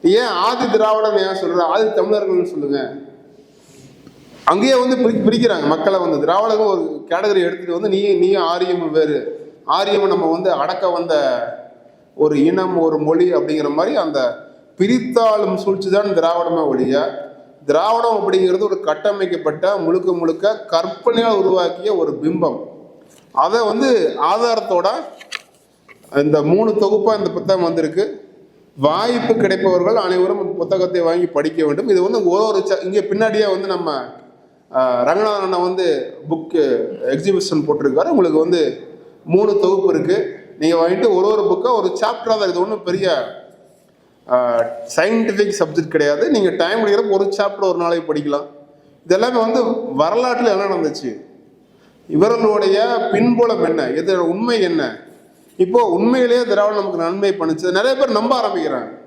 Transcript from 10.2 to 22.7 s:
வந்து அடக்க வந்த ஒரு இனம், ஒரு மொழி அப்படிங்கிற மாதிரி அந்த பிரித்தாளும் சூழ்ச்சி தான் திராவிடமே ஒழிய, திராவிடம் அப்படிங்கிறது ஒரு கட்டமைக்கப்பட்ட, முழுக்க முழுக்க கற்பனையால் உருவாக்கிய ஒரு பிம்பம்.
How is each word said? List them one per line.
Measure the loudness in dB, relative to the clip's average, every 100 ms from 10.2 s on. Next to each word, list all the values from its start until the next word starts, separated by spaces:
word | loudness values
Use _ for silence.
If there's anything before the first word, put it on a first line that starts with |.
| 0
வந்து | 0 0 0
அடக்க | -2 -2 -2 -2
வந்த | 0 0 0 -2 -6 -10 -18 -20 -20 _ _ 0
ஒரு | 2 4 2
இனம், | 2 0 0 0
ஒரு | 0 0
மொழி | 2 2 2
அப்படிங்கிற | 0 -2 -2 0
மாதிரி | 0 0
அந்த | -2 0 -2 -4 -14 -20 -20 -2
பிரித்தாளும் | 2 2 0 2 2 2 0 -2
சூழ்ச்சி | -2 -2 0
தான் | 0 2 0
திராவிடமே | 0 0 0 0 0
ஒழிய, | 0 0 0 -2 -6 -14 -18 -20 -16 -2
திராவிடம் | 0 2 0 0 0
அப்படிங்கிறது | 0 2 2 2 0
ஒரு | -2 -2
கட்டமைக்கப்பட்ட, | -2 -2 -2 -2 -2 -4 -2 -2 0
முழுக்க | 0 0 0 -2
முழுக்க | -2 0 -2 -2 -2
கற்பனையால் | -2 -2 -4 0 2 2 2
உருவாக்கிய | 2 2 0 -4 -2 0
ஒரு | -2 -2
பிம்பம். | -4 0 -2 -4 -12